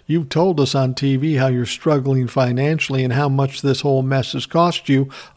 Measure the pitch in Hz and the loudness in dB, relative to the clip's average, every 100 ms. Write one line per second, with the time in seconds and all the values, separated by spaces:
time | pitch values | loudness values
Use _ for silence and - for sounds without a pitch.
0 | - 160 147 156 185 156 135 139 131 131 | -4 -2 -2 0 0 2 0 0 0 0
1 | 139 135 156 143 131 123 120 - 165 147 | 0 0 0 0 2 0 -2 -4 0 0
2 | 131 131 123 - 127 123 147 160 - 135 | 2 0 0 0 0 0 0 0 -2 -2
3 | 127 123 147 135 135 - 139 131 143 135 | 0 0 0 0 0 -2 -2 0 0 0
4 | 131 135 123 135 - 165 170 160 - 135 | 2 0 -2 -4 -2 2 2 0 0 2
5 | 135 - - | 0 -6 -20